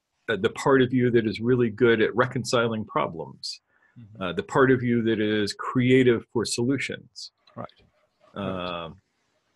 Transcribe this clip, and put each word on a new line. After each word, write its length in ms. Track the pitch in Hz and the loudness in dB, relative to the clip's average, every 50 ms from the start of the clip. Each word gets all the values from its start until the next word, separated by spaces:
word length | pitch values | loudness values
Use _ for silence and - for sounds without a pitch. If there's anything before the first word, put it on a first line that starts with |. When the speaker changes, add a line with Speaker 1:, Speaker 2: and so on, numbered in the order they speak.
| _ _ _ _ _ - | _ _ _ _ _ -4
Speaker 1:
a, 60 | 113 | -2
the 140 | 95 95 113 | -2 -2 -2
part 320 | - - - 143 135 135 127 | -2 -2 0 2 4 4 4
of 100 | 120 127 | 2 2
you 180 | 127 123 123 | 2 2 2
that 160 | 113 117 110 | 2 2 2
is 140 | 110 101 101 | 0 -2 -2
really 300 | 110 120 127 123 123 117 | -2 0 0 2 0 -2
good 300 | 104 107 123 120 113 110 | 0 2 4 4 4 4
at 140 | 110 - - | 2 2 2
reconciling 680 | 104 123 127 - 131 110 - - 123 117 117 113 110 107 | 0 0 0 -2 -6 -4 -2 0 0 0 0 -2 -6 -6
problems, 760 | - - 156 147 - - 80 78 65 67 - - - - - _ _ _ _ _ _ _ - | -4 -4 -4 -4 -4 -6 -10 -12 -14 -16 -16 -16 -16 -16 -16 _ _ _ _ _ _ _ -20
Speaker 2:
Mm-hmm. 240 | 117 101 104 95 95 | -20 -20 -12 -10 -8
Speaker 1:
uh, 100 | 90 85 | -6 -6
the 80 | 82 - | -6 -6
part 280 | - - 147 135 131 | -2 2 4 4 6
of 120 | 135 120 123 | 4 4 2
you 200 | 123 120 120 113 | 0 0 0 2
that 160 | 113 113 104 | 0 0 0
is 340 | 107 107 107 107 104 98 - | 0 0 0 0 -2 -2 -4
creative 680 | - - - - 127 123 123 127 131 131 127 117 110 - - | -8 -10 -4 -2 0 2 4 6 6 6 6 4 2 0 -4
for 140 | - 120 101 | -4 -4 -4
solutions. 880 | - - - 120 120 139 127 - - - - - _ _ - - - _ _ _ _ _ | -2 -4 -2 -2 -2 -2 -2 -4 -6 -8 -10 -14 _ _ -20 -20 -20 _ _ _ _ _
Speaker 2:
Right. 100 | - - - _ _ _ _ _ _ _ _ _ _ _ _ _ | -16 -16 -16 _ _ _ _ _ _ _ _ _ _ _ _ _
Speaker 1:
Um, 640 | - 101 95 95 92 87 90 87 85 82 80 82 92 _ _ _ _ _ _ _ _ _ _ _ | -8 -6 -6 -6 -6 -6 -8 -8 -8 -10 -12 -14 -18 _ _ _ _ _ _ _ _ _ _ _